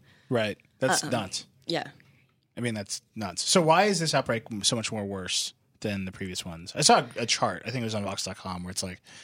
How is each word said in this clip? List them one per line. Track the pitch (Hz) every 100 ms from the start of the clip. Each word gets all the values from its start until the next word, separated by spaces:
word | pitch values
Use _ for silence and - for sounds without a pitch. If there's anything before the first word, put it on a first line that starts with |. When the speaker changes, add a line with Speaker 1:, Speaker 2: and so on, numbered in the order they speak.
| _ _ -
Speaker 1:
Right. | 120 107 92 _ -
That's | 131 180
Speaker 2:
Uh-uh. | 151
Speaker 1:
nuts. | 120 95 - - _ -
Speaker 2:
Yeah. | 156 - - - _ _ _ _ -
Speaker 1:
I |
mean, | 120
that's | 107 98 - _ 107
nuts. | 101 85
So | - 185
why | 156 170
is | 208 180
this | 160 143
outbreak | 127 113 -
m-, | 107
so | - 120
much | -
more | 110 98
worse | 95 90 - - - _ -
than | 107 98 92
the |
previous | - 95 90 -
ones? | 82 87 -
I |
saw | 156 233 240 -
a | 120
chart, | - 120 87 110
I |
think | 127
it | 113
was | 107
on |
Vox | 98 98
dot | 95 92
com, | 95 90
where | 90
it's | 90
like, | 92 - - -